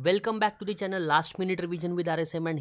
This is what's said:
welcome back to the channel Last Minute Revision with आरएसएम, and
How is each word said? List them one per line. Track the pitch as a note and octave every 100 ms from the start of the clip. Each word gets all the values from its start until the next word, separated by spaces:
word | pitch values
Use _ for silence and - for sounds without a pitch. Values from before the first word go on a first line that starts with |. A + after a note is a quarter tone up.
welcome | C#3+ G3 A3+ A3
back | G#3 G#3
to | G3+
the | G#3
channel | F#3+ F#3+ D#3+
Last | D3 E3 -
Minute | F#3 F3+
Revision | F3 F3 F3 F3
with | E3+
आरएसएम, | E3 D#3+ E3 E3
and | D#3